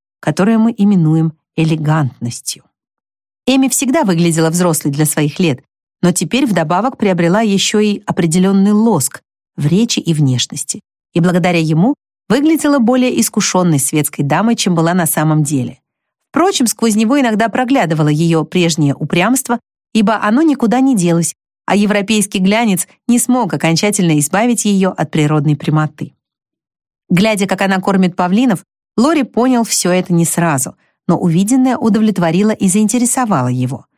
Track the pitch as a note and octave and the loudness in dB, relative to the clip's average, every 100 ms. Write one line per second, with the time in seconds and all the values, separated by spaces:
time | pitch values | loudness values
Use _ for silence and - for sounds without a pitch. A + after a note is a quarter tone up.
0 | _ _ - D3+ G3+ A3+ A3+ - G3+ F#3+ | _ _ -6 0 0 2 0 2 2 2
1 | D#3 D#3+ D#3+ - _ - D#3+ D#3+ D3+ D#3 | 2 2 0 -4 _ -2 -2 0 -2 0
2 | C3 - A#2 - - - _ _ _ _ | -2 -6 -10 -10 -12 -14 _ _ _ _
3 | _ _ _ _ - C4+ C4 - C4 E4 | _ _ _ _ -2 0 0 -2 -2 0
4 | A3+ E3+ E3+ D#3+ D#3+ E3+ F3+ D#3 D3+ C#3+ | 0 2 2 2 0 0 0 0 -2 -2
5 | D3+ - D3+ - F3 A#2+ _ _ _ _ | -2 -2 -2 -2 -2 -2 _ _ _ _
6 | F3 E3+ E3 B3 C#4 F3 D#3 F3 B3 - | -2 0 -2 -2 0 0 0 -2 -2 -2
7 | G3+ F3 E3+ G3 A3+ G3 - G#3 G#3 G3+ | -2 0 0 2 2 0 0 0 0 -2
8 | - E3 F3 F3+ F#3+ G3 G3 G#3 A3+ E3+ | -4 -2 0 2 2 2 2 2 2 0
9 | - - _ _ _ - C#3+ F#3 A#3 - | -4 -10 _ _ _ -4 0 0 0 -2
10 | - D#3 C#3 B2 - - - - - _ | -2 0 2 0 -4 -8 -10 -12 -16 _
11 | _ E3+ E3+ F3 F3+ E3+ D#3+ D#3 A3 D4 | _ -2 0 0 0 0 0 2 0 -2
12 | _ _ - A#3+ D4+ E4 D4 C#4+ A3+ B3+ | _ _ -2 0 2 2 2 2 2 2
13 | B3 A#3+ A3+ - - F#3 F3+ C#3+ - D#3 | 0 0 -2 -2 -2 0 2 0 0 -2
14 | C#3+ - C#3+ D#3 A3 A#3 G3 E3+ E3 F#3 | -2 -4 -2 0 0 0 0 0 0 0
15 | D#3+ - D#3 D#3 C#3+ C#3+ A#2+ - _ _ | -2 -2 0 0 0 -2 -6 -12 _ _
16 | _ _ _ C#4+ F#4 - A#3 - A#3 G#3+ | _ _ _ 0 0 0 -2 -2 0 0
17 | A3 C#4+ A#3+ G#3 A3+ B3+ B3 C4+ E3+ D#3+ | 0 0 0 0 -2 -2 0 0 0 0
18 | D3+ D3 E3 D#3+ D3+ F#3 E3+ E3 C#3+ C3+ | 0 2 0 0 0 0 0 0 0 -2
19 | D3+ F3 G3+ C4 - A#3+ _ _ _ A3 | -4 -2 0 -2 -2 -6 _ _ _ 0
20 | G#3 G#3+ G#3 A#3+ D#4+ C4+ A3+ B3 C4+ A3+ | 0 0 0 2 2 2 0 2 2 2
21 | F3 E3+ E3 - _ _ - G3 G3+ G#3 | 2 0 -2 -8 _ _ -2 0 0 0
22 | G3+ G#3+ G3 G3+ F#3+ G#3+ A#3 F3+ - _ | -2 -2 -2 -2 0 0 0 -2 -6 _
23 | - A#3+ - B3 G3+ D#3 E3 E3 G#3 G3+ | -2 0 0 -2 -2 -2 -2 0 0 0
24 | E3+ D3+ D3 F#3+ B3 A#3 G#3 G3 F#3 - | 0 0 0 0 0 -2 0 0 0 -2
25 | D3+ D#3+ D3 D3+ D3 D3 - D3+ D3+ - | -4 0 0 0 0 -2 -2 -2 -2 -6
26 | - _ _ _ _ _ _ _ _ _ | -14 _ _ _ _ _ _ _ _ _
27 | - F3 A3 G#3 G3 G3 G3 F#3+ G3 F#3+ | -2 0 2 0 -2 -2 -2 -2 0 0
28 | F3+ F3 F3+ G3+ B3+ F3+ - _ _ - | 0 0 0 2 0 -2 -6 _ _ -2
29 | C#4 E4 A#3+ A3 B3+ B3 A3+ - F3+ F3+ | 0 0 -2 0 0 0 -2 -2 0 0
30 | F3+ E3+ E3 - E3+ C3+ - - _ _ | 0 0 0 0 0 -2 -4 -10 _ _
31 | - E3+ F3+ E3 G3+ C4 C4 A#3+ A3+ G#3+ | -2 0 0 0 2 2 2 0 0 2
32 | A3 F#3+ E3+ F3 G#3+ G#3 G3 G3+ G#3+ B3 | 0 0 0 2 0 0 0 2 0 0
33 | A#3+ - A#3+ D#3+ B2 B2+ B2+ B2+ - | 0 -2 0 0 0 -2 -4 -6 -16